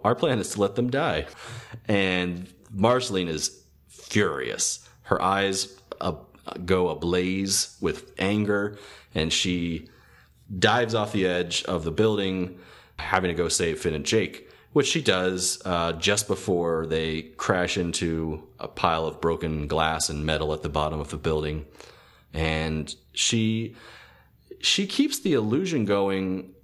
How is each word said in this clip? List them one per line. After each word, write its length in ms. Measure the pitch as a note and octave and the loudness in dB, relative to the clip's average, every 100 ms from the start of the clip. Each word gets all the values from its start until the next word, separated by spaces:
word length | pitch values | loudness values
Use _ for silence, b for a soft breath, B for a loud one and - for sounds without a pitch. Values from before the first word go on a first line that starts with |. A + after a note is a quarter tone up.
| G#2+ | 0
our 100 | - | 2
plan 240 | D#3+ A#2+ | 2 2
is 120 | F#2 | 0
to 100 | G#2 | 2
let 140 | G2+ - | 2 2
them 140 | B2 | 0
die." 360 | C3+ D#3 D#2 D#2 - B B B A#2+ - | 2 0 0 -4 -10 B B B -8 0
And 580 | G2+ F#2+ F#2 F2+ F2 F#2 - - | 2 4 2 0 -4 -8 -16 -10
Marceline 560 | G2+ A2 B2 A#2+ F#2+ E2+ | 2 4 4 2 0 0
is 240 | D#2 - - _ _ _ | -2 -4 -8 _ _ _
furious. 1000 | - - G#2+ F#2+ C#2+ A#1+ - - - b b | -20 -2 2 2 0 -4 -2 -2 -4 b b
Her 180 | - F#2+ | -2 2
eyes, 560 | F#2 G2 G2 F#2+ - - - - | 2 2 2 -2 -6 -10 -16 -6
uh, 140 | F2 - - - - - F2+ | -4 -6 -10 -18 -12 -6 0
go 220 | F#2 F2+ | 2 2
ablaze 880 | D2+ E2+ F2+ F#2 F#2+ G2 G2 - - | 0 0 2 2 0 0 0 -2 -2
with 320 | F2 - - - | -4 -4 -8 -2
anger, 600 | F#2+ G#2 G#2 G2+ G#2 G#2+ B B B | 0 2 2 0 -2 -6 B B B
and 200 | - D#2+ | -2 0
she 560 | - F#2 F2+ E2+ D#2+ - b b b b _ - F#2+ | 0 0 0 -2 -4 -8 b b b b _ -12 2
dives 380 | G#2+ A#2 A2+ A2 | 4 4 2 0
off 160 | G#2 | 0
the 140 | G#2 F#2 | 2 2
edge 380 | F2+ E2+ - - | 2 -2 -4 -2
of 180 | F2+ | -2
the 80 | D#2+ | -2
building, 640 | D#2+ A2 G#2 F#2+ F#2 F2+ - B B B B | 2 2 2 0 0 -4 -6 B B B B
having 300 | - F#2+ F2+ | 0 2 2
to 60 | E2 | 0
go 140 | E2 | 0
save 300 | - E2+ D#2 | 2 0 0
Finn 140 | E2+ | -2
and 120 | D#2 C#2+ | -2 0
Jake, 440 | A2 F2 - - B B | 0 0 -6 -20 B B
which 160 | D3+ C3+ | 2 2
she 140 | E3+ | 2
does, 600 | A#2+ F#2 F#2 F#2 F2+ - F#2 | 2 2 2 0 -2 -4 -2
uh, 260 | F2 E2+ | 0 0
just 360 | D#2+ G2 G#2 - | 0 2 2 0
before 560 | F#2+ - F2+ E2+ E2 D#2+ | -2 0 0 2 0 0
they 380 | D#2+ D#2+ D#2+ - - | 0 0 -4 -6 -6
crash 420 | - F#2 F2+ G2 | 0 0 0 0
into 640 | F2 - E2+ D#2+ D#2+ D#2 - - | -2 -2 -2 -2 -2 -6 -10 -12
a 120 | - | -12
pile 360 | - F2+ D#2+ D#2+ | -4 -2 0 -2
of 140 | - | -2
broken 480 | E2 D#2+ E2 D#2 D2 | -2 0 -2 -2 -2
glass 420 | D#2 D#2+ D#2+ - | 0 0 0 -2
and 160 | D2+ D2+ | -2 -2
metal 280 | D2+ D2+ | 0 -2
at 80 | D#2 | -4
the 60 | D#2 | -2
bottom 320 | D2 D2+ D#2 | -2 -2 -4
of 80 | C#2+ | -6
the 80 | D#2+ | -4
building. 480 | D#2+ D#2 D2+ D2+ D2+ B B B B B B | -2 -2 -2 -6 -10 B B B B B B
And 600 | D#2 D#2+ D#2 D#2+ D#2 D2 - _ | -4 0 0 -2 -4 -6 -12 _
she, 640 | - - A#2 A2 A2 A2+ - B B B B B _ - - | -4 0 2 2 -2 -6 -12 B B B B B _ -20 -4
she 260 | - - G3+ | 0 0 0
keeps 320 | - D4 - | 2 2 2
the 140 | G3 | 2
illusion 500 | C3+ G#2+ C3 F#3+ D3+ | 2 4 2 2 0
going 720 | G#2 G2+ G2 F#2+ F#2+ F#2 - - | 2 2 2 0 0 -2 -6 -8